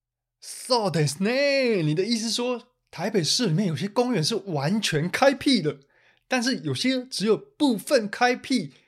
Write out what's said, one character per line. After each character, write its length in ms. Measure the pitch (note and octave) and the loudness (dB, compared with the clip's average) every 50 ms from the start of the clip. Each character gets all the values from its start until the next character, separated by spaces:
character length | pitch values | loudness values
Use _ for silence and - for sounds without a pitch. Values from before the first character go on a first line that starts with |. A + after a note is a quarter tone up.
| _ _ _ _ _ _ _ _ | _ _ _ _ _ _ _ _
そ 480 | - - - - - - B3+ A#3 G#3 F#3 | -20 -18 -16 -10 -2 0 0 0 0 0
う 0 | |
で 160 | D3+ E3 D3+ | 0 0 0
す 120 | C#3 - - | 0 -2 -2
ね。 640 | F#3+ A3 B3 C4+ C#4+ C#4+ C#4 C#4 C4 A#3+ A3 F#3 | -2 0 0 0 2 2 2 2 2 2 2 2
你 120 | D#3 D3+ D3+ | 2 0 0
的 80 | F3 | 0
意 140 | A3 A3+ A#3+ | 0 0 -2
思 140 | G#3+ A3 A#3 | -2 -2 -2
说， 380 | G#3 B3 A#3+ B3+ B3 A#3 - _ _ _ _ _ | -4 -2 -2 -4 -4 -6 -8 _ _ _ _ _
台 200 | - - E3+ A3 | -10 -6 -4 -2
北 120 | G#3+ G3 | 0 0
市 240 | D#3 - - - B3+ | 0 0 0 0 0
里 60 | F#3 | 2
面 140 | D#3 F3+ G#3+ | 2 2 0
有 100 | F3 D#3 | 0 -2
些 100 | A#2+ F3 | -2 -4
公 280 | G3+ - B3+ A#3+ B3+ A#3+ | -2 -2 0 0 0 0
园 100 | F3 D#3 | 0 0
是 120 | - A#3 | 0 -2
完 440 | G3 - G3 D#3+ C#3 C3+ D#3 G3+ A3+ | -4 -4 -4 -4 -2 0 0 0 0
全 280 | G3+ - E3+ C#3+ D#3 F#3 | 0 0 0 0 0 -2
开 260 | - - C4 C#4 C#4 | 2 4 4 4 4
辟 260 | C#4 - C#4+ C4 G3+ | 2 2 2 2 2
的， 200 | D3+ D3 B2 - _ _ _ _ _ _ _ _ _ | 0 -2 -4 -6 _ _ _ _ _ _ _ _ _
但 160 | - B3+ B3+ | -4 -2 -2
是 140 | A3+ C4 A#3+ - | 0 0 -2 -2
有 140 | D3 D3 B2+ | -4 -4 -2
些 300 | - - B3+ C4 B3+ B3+ | 0 0 0 0 0 -2
只 220 | - - - F#3 | -6 -6 -2 2
有 100 | A3 G#3 | 2 2
部 400 | - - - _ - D4+ C4+ A3+ F#3 | 0 -2 -6 _ 0 2 2 2 0
分 300 | - - D4+ A#3+ G#3 G3 | 0 2 2 2 2 0
开 280 | - - B3+ B3 B3+ | -2 0 2 2 2
辟， 380 | B3 - - C4+ A3+ E3 D3+ - _ _ | 0 -2 -2 -2 -2 -2 -4 -12 _ _